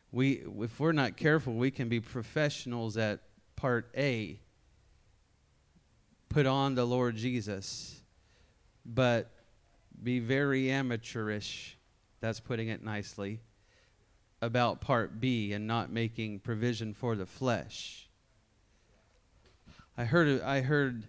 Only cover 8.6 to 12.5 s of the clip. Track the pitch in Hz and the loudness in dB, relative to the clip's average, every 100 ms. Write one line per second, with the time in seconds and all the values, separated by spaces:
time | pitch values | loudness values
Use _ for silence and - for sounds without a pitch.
8.6 | _ _ - 117 127 117 - - - _ | _ _ -4 2 4 2 0 -10 -20 _
9.6 | _ _ _ - 120 123 117 135 143 135 | _ _ _ -8 -2 0 2 2 4 2
10.6 | 131 135 127 117 - 117 107 107 - - | 2 0 0 -2 -4 -4 -2 -2 -6 -10
11.6 | - - _ _ _ _ 113 107 - | -12 -18 _ _ _ _ -4 -4 -4